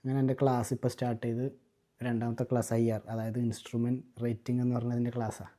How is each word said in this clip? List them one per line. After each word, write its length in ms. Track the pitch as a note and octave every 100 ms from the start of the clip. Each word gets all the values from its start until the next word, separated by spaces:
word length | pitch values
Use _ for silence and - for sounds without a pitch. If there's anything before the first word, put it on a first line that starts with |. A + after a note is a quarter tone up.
അങ്ങനെ 140 | C3 C3+
എൻ്റെ 160 | C3 B2+
ക്ലാസ് 300 | C#3 B2 A#2
ഇപ്പോൾ 180 | B2+ B2+
സ്റ്റാർട്ട് 300 | - B2 A2+ A#2+
ചെയ്ത് 200 | A#2 C3+ C#3 _ _ _ _
രണ്ടാമത്തെ 440 | A#2+ A#2 A#2+ A2+ A#2+
ക്ലാസ് 200 | A#2+ A2
ഐ 100 | A#2 A#2
ആർ, 120 | G#2+ -
അതായത് 300 | A2+ A2+ A#2+
ഇൻസ്ട്രുമെന്റ് 640 | A#2 A2+ - A#2 A#2+ B2+ - -
റേറ്റിംഗ് 380 | A#2+ A2 - B2
എന്ന് 140 | B2 A#2+
പറഞ്ഞതിൻ്റെ 380 | A#2+ A#2+ A#2+ A#2+
ക്ലാസ്സാണ്. 360 | A2 - -